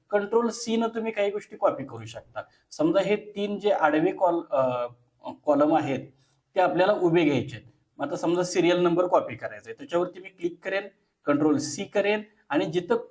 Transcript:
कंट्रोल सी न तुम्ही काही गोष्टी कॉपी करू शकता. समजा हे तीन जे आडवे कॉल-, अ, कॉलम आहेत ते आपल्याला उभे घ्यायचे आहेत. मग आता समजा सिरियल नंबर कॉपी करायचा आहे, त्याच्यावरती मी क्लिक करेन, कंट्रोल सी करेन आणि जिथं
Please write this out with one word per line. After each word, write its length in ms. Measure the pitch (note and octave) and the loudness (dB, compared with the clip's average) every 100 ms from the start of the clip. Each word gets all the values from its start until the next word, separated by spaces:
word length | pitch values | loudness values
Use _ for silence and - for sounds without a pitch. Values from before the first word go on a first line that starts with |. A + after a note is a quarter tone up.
| _ | _
कंट्रोल 380 | G#3 G3+ A3+ A#3 | -2 0 0 0
सी 260 | - - A3+ | -2 -2 0
न 100 | A3+ | -2
तुम्ही 180 | A3+ A3+ | -4 -6
काही 180 | A3 G3+ | -2 -2
गोष्टी 260 | G3+ - - | -4 -10 -2
कॉपी 280 | F#3+ C#3 | -2 -2
करू 200 | C3 A2+ | -8 -12
शकता. 380 | A2 A2 - G#2+ - _ _ | -14 -16 -14 -14 -14 _ _
समजा 280 | - D#3+ G3 | -2 0 2
हे 160 | G3 G#3 - | 2 -2 -4
तीन 320 | G3+ G3+ G3+ | -8 -6 -2
जे 120 | G3+ | 0
आडवे 420 | - D#3 D#3 F3 | 2 2 4 2
कॉल-, 300 | F3 F3 E3+ - | 2 0 0 -2
अ, 360 | C#3 C3 B2 A#2+ - _ _ - - | 0 0 -2 -6 -10 _ _ -16 -6
कॉलम 300 | - C#3+ D3+ D#3+ | 0 2 4 2
आहेत 320 | C#3 C3 - _ _ _ _ - | 0 -6 -8 _ _ _ _ 0
ते 40 | |
आपल्याला 320 | F3+ E3 F#3 | 2 4 2
उभे 320 | G#3 F3 E3+ | 2 2 4
घ्यायचे 320 | D3+ C3 - - | 4 2 -2 -10
आहेत. 100 | - _ _ - | -18 _ _ -8
मग 80 | G3+ | -6
आता 100 | - | -2
समजा 260 | E3+ F3 | 0 0
सिरियल 380 | F3+ F#3+ E3+ F3+ | 0 2 2 4
नंबर 240 | F3 E3+ F3+ | 4 2 4
कॉपी 300 | F3 C3+ A#2+ | 2 2 -6
करायचा 340 | A2 G#2 A2+ | -10 -12 -14
आहे, 80 | A2+ | -14
त्याच्यावरती 420 | C#3 E3+ F3+ F3+ | -4 -2 -2 -6
मी 80 | F#3 | -18
क्लिक 300 | - F3 E3 | -8 -8 -6
करेन, 240 | F#3+ F#3+ G#3 - _ _ - | -6 -6 -6 -14 _ _ 0
कंट्रोल 300 | C#3+ D3+ C3+ | 2 4 2
सी 260 | G#2 - | 0 -6
करेन 380 | G3 G#3 G3 G#3+ G#3+ _ - | -4 0 2 0 -4 _ -4
आणि 160 | D3 F#3 | -2 0
जिथं 380 | E3+ F3 A#3 - | -2 0 -2 -2